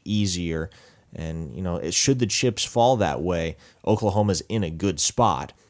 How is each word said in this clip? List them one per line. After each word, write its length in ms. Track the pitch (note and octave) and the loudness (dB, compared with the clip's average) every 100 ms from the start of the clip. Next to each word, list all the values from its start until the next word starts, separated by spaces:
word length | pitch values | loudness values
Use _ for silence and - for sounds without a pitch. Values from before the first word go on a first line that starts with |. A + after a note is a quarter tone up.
| - | -2
easier. 640 | G#2+ G2+ F2+ E2+ D#2+ D#2+ - - _ _ E2 | 0 0 0 -2 -4 -6 -10 -20 _ _ -10
And, 400 | E2 D#2+ D#2 A#1+ | -8 -8 -8 -8
you 80 | |
know, 140 | F#2 E2+ | -6 -4
it, 160 | E2 | -2
should 260 | - - C3 | 0 2 2
the 80 | A2+ | 2
chips 360 | - B2+ A#2 | 0 0 0
fall 340 | - B2 A#2+ B2 | -2 2 4 4
that 240 | F#2 C2 | 2 0
way, 360 | F2 E2+ E2 D#2 - _ - | -2 -2 -2 -6 -14 _ 0
Oklahoma's 560 | G#2+ G#2+ G2+ G#2 F#2 - | 2 2 2 2 0 -2
in 160 | A2 | -2
a 60 | F2 | -2
good 300 | D#2+ G2 D#2 | -2 -2 0
spot, 540 | - - A2+ C#2 C#2+ - _ | 0 2 2 2 -4 -14 _